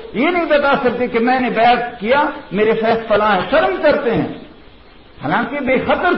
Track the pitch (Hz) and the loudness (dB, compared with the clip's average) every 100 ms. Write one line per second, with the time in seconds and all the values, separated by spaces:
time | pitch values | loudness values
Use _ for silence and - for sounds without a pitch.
0 | - 196 320 349 311 294 285 269 254 214 | -6 -2 0 0 0 2 2 2 0 -2
1 | 247 233 254 254 240 202 240 240 - - | -2 0 0 0 0 2 2 2 -2 -6
2 | 214 285 302 - - 185 214 220 220 226 | 0 0 0 -4 -6 0 2 2 0 -2
3 | - 208 214 185 175 302 370 349 302 - | 0 2 2 0 2 2 2 2 2 2
4 | 233 - - - - - - - - - | 0 -2 -2 -8 -16 -20 -20 -20 -20 -20
5 | - - 147 226 233 285 254 254 - 311 | -20 -10 -4 -2 -2 -4 0 0 0 0
6 | 359 | 0